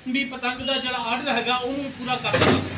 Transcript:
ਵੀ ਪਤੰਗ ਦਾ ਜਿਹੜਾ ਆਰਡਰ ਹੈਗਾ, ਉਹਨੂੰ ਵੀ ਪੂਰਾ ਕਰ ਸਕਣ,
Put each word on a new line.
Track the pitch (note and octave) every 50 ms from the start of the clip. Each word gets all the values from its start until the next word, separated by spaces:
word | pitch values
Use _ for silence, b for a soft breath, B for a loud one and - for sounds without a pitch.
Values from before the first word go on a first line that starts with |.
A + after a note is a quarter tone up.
| - B3+
ਵੀ | B3 C#4 B3+
ਪਤੰਗ | B3 C4 B3 A#3+ B3 B3+ C4
ਦਾ | C4+ C4 C4+
ਜਿਹੜਾ | C4 - B3+ B3 B3
ਆਰਡਰ | A#3 A3+ B3 B3+ C#4+ C#4+
ਹੈਗਾ, | A#3+ A#3+ A3 A#3 B3
ਉਹਨੂੰ | B3+ B3 B3 C#4 C#4+ C#4+
ਵੀ | C4+
ਪੂਰਾ | - - B3 B3 B3+
ਕਰ | B3 - G#3 -
ਸਕਣ, | - - - - B3+ - - -